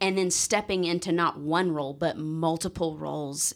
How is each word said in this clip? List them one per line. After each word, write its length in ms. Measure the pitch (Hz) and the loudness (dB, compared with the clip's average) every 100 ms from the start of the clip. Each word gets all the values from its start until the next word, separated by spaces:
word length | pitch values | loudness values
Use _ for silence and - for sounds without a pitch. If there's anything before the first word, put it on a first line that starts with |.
and 160 | 190 190 | 0 2
then 120 | 185 | 2
stepping 520 | - - 208 208 190 | 2 2 0 2 0
into 280 | 175 175 190 | 2 0 0
not 280 | 170 170 147 | 2 2 0
one 320 | 147 165 185 | 0 2 2
role, 220 | 151 135 | 0 -2
but 240 | 143 165 - | -2 -2 0
multiple 800 | 156 160 165 165 180 - 165 156 | -4 0 0 0 -2 -2 -2 -2
roles 560 | 156 151 143 143 - | -6 -4 -4 -2 -4